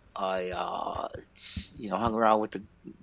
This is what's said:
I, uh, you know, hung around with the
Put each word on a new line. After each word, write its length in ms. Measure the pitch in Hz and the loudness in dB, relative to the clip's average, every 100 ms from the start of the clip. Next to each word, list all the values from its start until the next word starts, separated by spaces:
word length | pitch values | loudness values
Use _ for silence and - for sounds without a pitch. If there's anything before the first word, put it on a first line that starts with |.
| - - | -14 -4
I, 360 | 95 95 90 | -2 0 -2
uh, 560 | 90 - - - - - - - - - - - - | -4 -4 -4 -4 -4 -6 -8 -16 -14 -10 -8 -10 -10
you 120 | 110 | -4
know, 60 | 95 | 0
hung 180 | 117 | 2
around 280 | 110 110 110 | 4 6 6
with 100 | 110 | 4
the 100 | - 98 - - - | -4 -12 -18 -20 -16